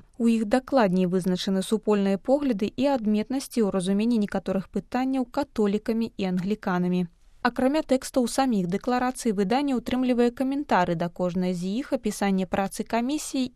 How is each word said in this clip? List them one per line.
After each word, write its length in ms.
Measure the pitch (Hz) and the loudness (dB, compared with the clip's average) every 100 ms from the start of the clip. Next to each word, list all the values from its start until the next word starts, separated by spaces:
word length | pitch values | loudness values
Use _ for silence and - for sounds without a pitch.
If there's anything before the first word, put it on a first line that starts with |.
| - - | -10 -2
У 100 | 233 | 2
іх 160 | 226 | 2
дакладней 680 | 214 247 262 269 208 185 185 | 2 0 2 2 4 4 2
вызначаны 520 | 185 180 180 - 190 | 0 0 -2 0 -2
супольныя 560 | 185 214 - 208 196 196 | 0 -2 0 2 2 0
погляды 520 | - 277 285 202 214 | 2 2 2 0 -2
і 220 | - 269 269 | 0 0 0
адметнасці 680 | 214 208 214 262 - - 202 | 0 0 0 -6 -4 -2 0
ў 80 | |
разуменні 480 | 190 180 196 226 233 208 | 0 0 0 2 2 0
некаторых 440 | 190 190 185 - | -2 -2 -4 -4
пытанняў 560 | 202 - 247 262 262 247 | -6 -4 -2 0 0 -2
католікамі 840 | - 285 - 208 208 - 226 226 | -4 -4 0 0 0 -2 -2 -2
і 180 | - 190 | -2 -2
англіканамі. 720 | 185 185 208 - 180 180 180 175 - - - | -2 -2 -2 -2 0 2 0 -2 -6 -20 -4
Акрамя 380 | 247 240 254 311 | -2 0 2 0
тэкстаў 420 | 302 262 - 277 233 | 2 0 0 -2 0
саміх 340 | - 269 214 175 | 0 0 0 0
дэкларацый, 640 | 196 - 247 247 262 240 196 | -2 -2 0 -2 -2 -2 0
выданне 380 | 196 247 285 247 | 0 0 0 -2
ўтрымлівае 540 | - 247 254 240 240 | -2 0 2 2 2
каментары 640 | 240 262 277 294 214 180 | 2 -2 -2 0 2 2
да 160 | 170 175 | 0 -2
кожнай 420 | - 180 175 180 | -2 -2 0 -2
з 200 | 180 185 214 | -2 -4 -4
іх, 100 | 285 | -2
апісанне 540 | 269 214 202 202 190 190 | -4 -2 -2 0 0 0
працы 400 | - 196 - 214 | -2 -2 -4 -4
камісіі 640 | 226 240 294 - 277 254 | -2 0 -2 -4 -2 -2